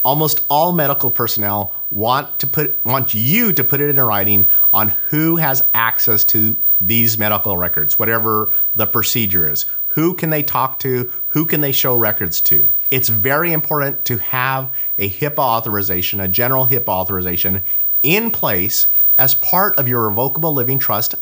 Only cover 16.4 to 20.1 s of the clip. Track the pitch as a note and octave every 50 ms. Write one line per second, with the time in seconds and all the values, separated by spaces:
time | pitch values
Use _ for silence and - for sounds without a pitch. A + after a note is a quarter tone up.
16.4 | A#2+ B2 C3 C3 C3 B2+ C#3 B2 - - G2 F#2 F#2 - G2+ F#2 F2+ F2+ F2 F2+
17.4 | - F#2+ F#2 G2 - - - - - - - - - C#3+ E3+ G#3 A#3 A#3 - -
18.4 | - D3+ G#2+ F#2 F2+ G#2 - - - - - - - - - - B2+ C3 - -
19.4 | - - - F3+ F#3+ G#3 - - C#3 B2 B2 A#2+ A2+ G#2+